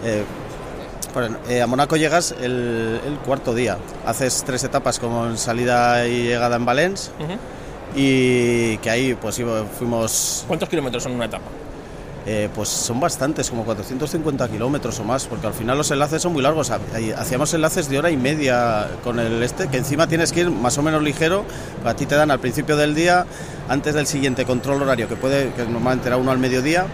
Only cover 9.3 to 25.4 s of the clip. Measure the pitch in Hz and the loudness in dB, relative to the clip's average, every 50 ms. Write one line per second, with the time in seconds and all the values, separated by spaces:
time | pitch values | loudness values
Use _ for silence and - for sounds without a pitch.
9.3 | 101 - 120 120 113 110 110 101 - - 127 120 120 117 113 110 - - - - | -4 -2 -2 -2 -2 -2 -2 -4 -6 -4 -2 0 0 0 0 0 0 0 -2 -2
10.3 | - - - - 185 156 196 165 - 165 143 131 120 123 - 139 123 123 117 110 | -4 -4 -4 -2 -2 -2 -2 0 -2 -2 -2 -2 -4 -4 -4 -4 -4 -4 -4 -4
11.3 | 104 92 - - - - - - - - - - - - - - - - - - | -4 -8 -10 -10 -12 -14 -14 -14 -14 -14 -14 -14 -14 -14 -14 -12 -12 -10 -6 -4
12.3 | 107 107 104 101 - - 104 - - - - - 120 120 151 170 - - 135 139 | -2 -2 -2 -2 -2 -4 -4 -2 -2 -2 -2 -2 -2 0 0 0 0 0 -2 -2
13.3 | 156 147 131 - 127 117 110 107 113 98 101 - 131 131 151 135 - 170 156 160 | 0 0 -2 -2 -2 -4 -2 -2 -4 -4 -4 -6 -4 -4 -4 -2 -2 -2 -2 -2
14.3 | 139 131 127 117 101 107 110 127 147 143 - 120 107 - 110 104 120 135 - - | -2 0 -2 -2 -2 -2 -2 0 -2 -2 -2 -4 -4 -4 -2 -2 -2 -2 -2 -4
15.3 | 120 104 80 107 98 - 117 113 127 143 151 - 151 135 147 147 156 160 151 175 | -8 -6 -4 -4 -4 -4 -2 0 0 0 2 0 2 2 2 2 0 0 0 0
16.3 | 170 147 127 139 156 160 139 123 117 98 - - - 113 113 110 110 - 113 - | 0 2 2 2 2 2 0 0 -2 -4 -4 -4 -4 -4 -2 -2 -2 -2 -2 -2
17.3 | 127 123 147 147 170 165 156 160 160 190 165 139 135 135 147 170 165 135 123 135 | 0 0 0 2 2 2 2 2 2 0 -2 0 0 2 2 2 2 2 2 2
18.3 | 156 156 147 131 123 123 120 117 113 107 104 76 - 87 - 123 117 117 117 113 | 2 2 2 2 4 4 4 2 2 2 0 -2 -4 -6 -4 -4 -2 0 0 0
19.3 | 113 117 120 123 - - 190 160 131 127 131 - 139 147 165 151 160 160 165 151 | 0 0 0 0 0 -2 -4 -2 0 -2 0 0 2 2 2 2 4 2 2 2
20.3 | - 170 175 175 160 98 117 123 120 143 147 156 156 156 151 151 - 156 165 160 | 2 2 2 2 2 2 0 0 2 2 2 2 2 2 2 0 0 2 2 2
21.3 | 180 196 208 - - - - - - - - 120 113 - 143 - 143 147 151 151 | 2 0 -2 -4 -8 -10 -10 -10 -10 -4 -2 -2 -2 0 0 2 4 4 6 6
22.3 | 143 127 - 127 117 147 143 - 151 147 147 151 151 151 165 175 175 180 175 175 | 4 2 2 -2 -2 -2 0 0 2 4 4 2 4 2 4 6 6 4 4 0
23.3 | - - - - - - - - 127 143 143 151 147 151 147 143 - 143 135 139 | -6 -12 -12 -12 -10 -10 -4 -2 -2 0 0 0 0 0 0 0 0 0 0 0
24.3 | 127 117 127 120 127 123 - 131 139 139 139 135 131 113 - 104 117 104 - 131 | 0 0 0 0 0 -2 0 0 0 0 2 2 2 2 0 -4 -4 -2 0 0
25.3 | 139 139 | 2 2